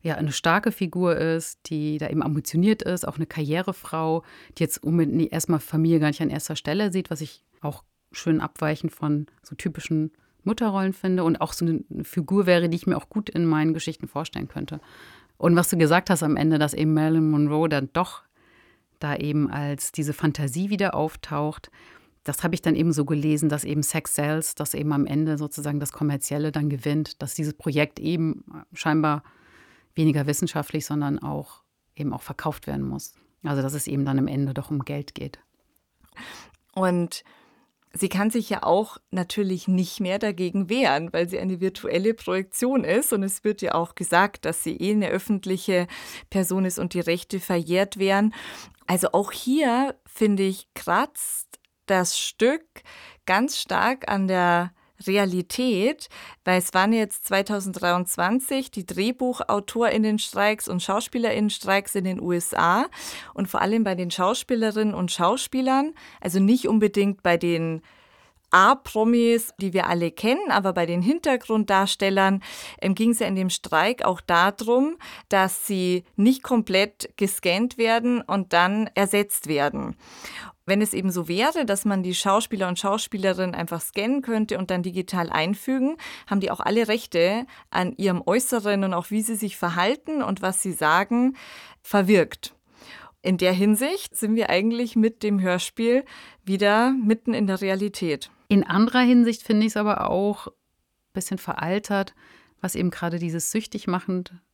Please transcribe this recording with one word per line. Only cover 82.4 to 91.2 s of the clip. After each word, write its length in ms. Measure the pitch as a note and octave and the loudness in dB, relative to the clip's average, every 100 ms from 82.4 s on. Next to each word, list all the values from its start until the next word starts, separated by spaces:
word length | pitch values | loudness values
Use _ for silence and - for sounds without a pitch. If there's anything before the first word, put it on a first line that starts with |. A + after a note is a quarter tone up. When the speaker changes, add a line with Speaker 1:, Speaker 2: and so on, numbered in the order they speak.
| - G#3 F#3 | 2 -4 -2
Speaker 2:
und 100 | F3 | -2
Schauspielerinnen 760 | G3 G#3+ - G3+ F#3+ F#3 F#3 | -2 -2 -4 -2 0 0 -2
einfach 260 | E3+ E3+ E3+ | -4 -6 -6
scannen 400 | - - A3 C#4 | -6 -4 -2 -2
könnte 360 | B3+ A3 G#3+ F#3 | 0 -2 0 -2
und 120 | F#3 | -2
dann 140 | F3+ | -2
digital 460 | F3 F3+ F3+ F3+ E3+ | -2 -6 -4 -4 -2
einfügen, 680 | - E3 G#3 - C4 C4+ D#4+ - - | -2 -2 -2 -2 0 0 -2 -12 -16
haben 140 | - G3+ | -2 -2
die 100 | F#3+ | 0
auch 80 | - | -2
alle 280 | - G#3+ G#3+ | 0 2 2
Rechte 580 | A3+ - E3+ F3 A3 B3+ - _ | 0 0 2 2 2 -6 -16 _
an 240 | F3 F3+ - | -2 -2 0
ihrem 240 | F#3+ F3+ | 0 0
Äußeren 600 | - A3 - A#3+ G#3 G3+ | 2 0 2 -2 0 0
und 80 | G3 | 0
auch 160 | F3 E3+ | -2 -2
wie 120 | G#3+ | -4
sie 140 | A3 | -2
sich 220 | G#3+ G#3 - | -4 -4 -4
verhalten 640 | F3 E3+ F#3+ D4 - D4+ | -4 0 0 0 -4 -4
und 200 | A3 G3 | -2 -2
was 200 | F#3 F#3+ | -2 -2
sie 120 | F#3+ | -4
sagen, 600 | E3 D3+ E3+ G3 A#3+ | 0 2 4 2 2